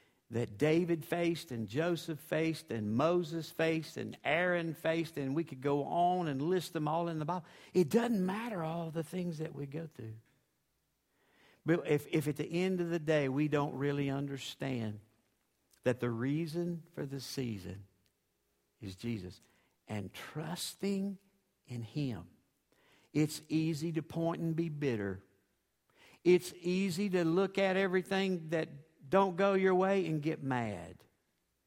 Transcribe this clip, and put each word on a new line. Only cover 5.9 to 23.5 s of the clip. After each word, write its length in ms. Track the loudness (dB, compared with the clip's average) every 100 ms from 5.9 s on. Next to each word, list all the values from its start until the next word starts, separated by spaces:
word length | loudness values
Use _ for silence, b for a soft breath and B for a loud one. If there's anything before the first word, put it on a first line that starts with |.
| 2 2 2 0
and 140 | -2
list 320 | 0 0 -2
them 120 | -4 0
all 220 | 0 -2
in 100 | -4
the 60 |
Bible. 220 | -2 -4 -6 B B
It 160 | 2 4
doesn't 360 | 4 4 2
matter 380 | 0 -2 -4 -4
all 280 | -4 -4 -4
the 120 | -4
things 360 | -4 -4 -4 -4
that 160 | -6
we 100 | -6
go 240 | -8 -8 -10 -10
through. 180 | -12 -12 -16 _ _ _ _ _ _ _ _ b b b b b 0
But 180 | 2 4
if, 180 | 0 2
if 180 | 0 0
at 80 | -2
the 80 |
end 360 | -2 0 0 0
of 100 | 0
the 80 | -2
day 300 | 2 2 2
we 200 | 2 2
don't 260 | 2 0
really 360 | 0 -2 0 0
understand 880 | -2 -4 -6 -10 -8 -4 -2 -4 -6 -12 _ _ _ _ _ _ _
that 160 | 0 0
the 100 | 0
reason 720 | -2 0 0 -2 -2 -4 -4 -10
for 120 | -8 -6
the 140 | -6
season 640 | -8 -6 -4 -4 -8 -12 -14 _ _ _ _ _ _ _ _ _
is 120 | -12
Jesus 460 | -8 -6 -6 -6 -14 b b b b -8
and 240 | -6 -6
trusting 1040 | -10 -12 -10 -8 -6 -8 -4 -2 -2 -2 -6 _ _ _ _ -10
in 160 | -8
Him, 420 | -6 -4 -4 -4 -10 _ _ _ _ b b b b
it's 260 | 0 0 -2
easy 440 | -2